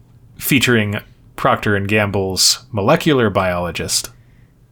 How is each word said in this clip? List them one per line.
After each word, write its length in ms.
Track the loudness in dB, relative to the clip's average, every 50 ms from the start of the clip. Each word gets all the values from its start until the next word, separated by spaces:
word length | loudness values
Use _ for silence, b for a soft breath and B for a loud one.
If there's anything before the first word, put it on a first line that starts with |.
| -20 _ -20 -20 -20 -20 -20 -12
featuring 600 | -4 0 0 2 2 2 2 2 2 0 -4 -6 -8 -12 -20 _ -20 -20 -16
Procter 400 | -2 0 0 0 2 0 0 0
and 120 | 0 0 0
Gamble's 760 | 2 2 2 2 0 -2 -2 -2 -2 0 0 0 0 -2 -6 -8
molecular 580 | -6 -2 2 2 2 2 2 2 2 4 2 2
biologist, 840 | 2 0 0 0 -2 -2 -4 -6 -6 -8 -6 -4 -4 -4 -6 -6 -14 b b b b b b b b _ _ _